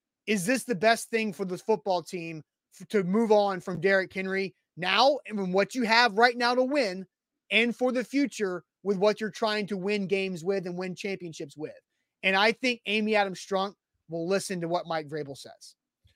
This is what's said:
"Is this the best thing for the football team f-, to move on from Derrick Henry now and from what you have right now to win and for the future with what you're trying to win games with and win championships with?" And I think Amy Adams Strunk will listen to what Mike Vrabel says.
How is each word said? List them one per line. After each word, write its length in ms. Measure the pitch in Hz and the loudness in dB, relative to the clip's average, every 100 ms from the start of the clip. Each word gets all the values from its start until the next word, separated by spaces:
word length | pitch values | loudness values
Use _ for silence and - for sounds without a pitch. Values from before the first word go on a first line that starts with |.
| _ _ - | _ _ -2
"Is 200 | 214 175 | 0 0
this 180 | 262 | 0
the 120 | - 185 | -2 0
best 340 | 214 226 - | 2 2 0
thing 240 | 226 220 | -2 -2
for 120 | 180 190 | -4 -6
the 120 | 180 | -4
football 440 | - 214 202 180 | -2 -2 0 -4
team 420 | - 180 165 160 - _ _ - | -4 -10 -10 -12 -16 _ _ -20
f-, 80 | 190 | -4
to 140 | 208 | -2
move 280 | 175 208 226 | 2 2 4
on 280 | 214 202 185 | 4 4 -2
from 200 | - 165 | -6 -2
Derrick 340 | 185 196 180 | 2 2 0
Henry 420 | 190 190 190 190 - _ - | -6 -4 -4 -4 -8 _ -6
now 440 | 180 202 269 277 196 | 0 4 4 4 -2
and 100 | 214 | -4
from 160 | 185 | 0
what 220 | 185 196 254 | 2 2 0
you 80 | |
have 340 | 220 226 240 196 | 2 4 4 6
right 180 | 247 240 | 4 4
now 200 | 240 247 | 2 2
to 80 | |
win 420 | 254 294 208 185 185 _ _ _ - | 2 2 0 -2 -10 _ _ _ 0
and 240 | 208 240 - | 2 2 2
for 160 | 254 | 0
the 120 | 247 | 0
future 600 | 220 277 269 - 196 175 - _ | 0 0 0 -2 -4 -4 -10 _
with 160 | 190 190 | -4 2
what 240 | 208 208 | 2 2
you're 80 | 214 | -4
trying 380 | - 220 208 196 | -2 -2 0 -2
to 100 | 196 | -4
win 300 | 196 208 185 | -2 -2 0
games 360 | 196 190 175 | -2 -2 -4
with 220 | 175 196 175 | -4 -4 -4
and 100 | 175 | -6
win 180 | 185 175 | -8 -8
championships 600 | 202 190 175 156 147 147 | -8 -8 -10 -12 -14 -12
with?" 240 | 147 - _ _ _ _ | -12 -14 _ _ _ _
And 120 | 190 190 | 0 4
I 160 | 220 | 4
think 300 | - 254 233 196 | 2 -2 -2 -2
Amy 300 | 214 214 208 | -2 2 2
Adams 240 | 196 180 | 0 -4
Strunk 340 | - 190 196 - _ _ - | -4 -2 -2 -8 _ _ -10
will 180 | 165 170 | -6 -2
listen 340 | 196 - 185 | -2 -2 -6
to 60 | 165 | -2
what 180 | 175 160 | -4 -2
Mike 220 | 160 147 | -6 -6
Vrabel 300 | 151 143 131 | -8 -8 -12
says. 380 | 104 - - _ _ _ _ | -18 -20 -20 _ _ _ _